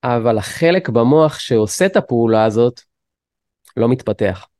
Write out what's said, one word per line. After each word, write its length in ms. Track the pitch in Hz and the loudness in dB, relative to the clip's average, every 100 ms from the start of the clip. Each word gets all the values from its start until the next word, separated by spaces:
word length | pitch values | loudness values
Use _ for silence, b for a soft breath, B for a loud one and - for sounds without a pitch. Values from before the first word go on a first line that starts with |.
אבל 360 | 127 120 113 110 | -2 0 0 -2
החלק 500 | 101 - 165 185 180 | -4 -2 0 0 0
במוח 500 | 117 117 151 156 - | 0 4 4 2 -2
שעושה 480 | - 117 107 - 190 | -2 0 0 0 0
את 100 | 190 | 0
הפעולה 480 | - 120 117 110 | -2 0 2 2
הזאת 360 | 110 107 120 123 _ _ _ _ _ _ _ _ _ - | 2 2 0 -2 _ _ _ _ _ _ _ _ _ -2
לא 120 | 117 | 0
מתפתח. 580 | 120 - 104 101 95 - | 0 -4 -4 -4 -4 -14